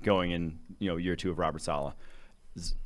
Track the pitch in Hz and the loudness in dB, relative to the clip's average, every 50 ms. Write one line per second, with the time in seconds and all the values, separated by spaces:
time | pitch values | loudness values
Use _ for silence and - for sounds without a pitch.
0 | - 107 98 92 90 87 87 85 85 80 78 - - - 95 - 104 92 82 85 | 4 4 6 6 4 2 2 0 0 -2 -4 -8 -12 -14 -6 -2 0 0 0 2
1 | 87 90 87 - - 92 82 80 87 80 73 78 - 87 76 73 71 71 - - | 2 0 0 0 0 0 0 2 2 2 0 0 -2 -2 0 0 -2 -4 -6 -8
2 | - - - - - - - - - - - - 82 82 - - - | -12 -12 -12 -14 -16 -16 -18 -18 -18 -14 -10 -4 0 0 0 0 0